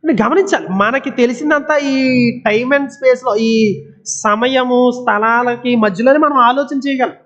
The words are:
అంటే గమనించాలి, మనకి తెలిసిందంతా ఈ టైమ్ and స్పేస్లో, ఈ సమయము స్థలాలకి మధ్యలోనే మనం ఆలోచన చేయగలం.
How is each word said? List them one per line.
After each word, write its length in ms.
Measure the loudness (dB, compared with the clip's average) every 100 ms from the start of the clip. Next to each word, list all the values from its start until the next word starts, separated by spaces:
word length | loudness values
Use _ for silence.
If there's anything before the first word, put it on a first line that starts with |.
అంటే 200 | -2 0
గమనించాలి, 440 | 2 2 0 -2 -2
మనకి 400 | -2 0 0 -4
తెలిసిందంతా 680 | 0 0 0 -2 -2 0 -2
ఈ 540 | 0 0 0 2 0 0
టైమ్ 340 | -2 -2 0
and 140 | -2 -2
స్పేస్లో, 480 | -2 0 0 0 0
ఈ 500 | 0 2 0 -2 -10 -20 -12
సమయము 840 | -4 -2 0 0 0 0 2 2 0
స్థలాలకి 720 | -2 0 0 0 0 -4 -2 0
మధ్యలోనే 420 | 0 0 2 4
మనం 160 | 2
ఆలోచన 440 | 4 2 2 -2 -4 -4
చేయగలం. 260 | -2 -4 -6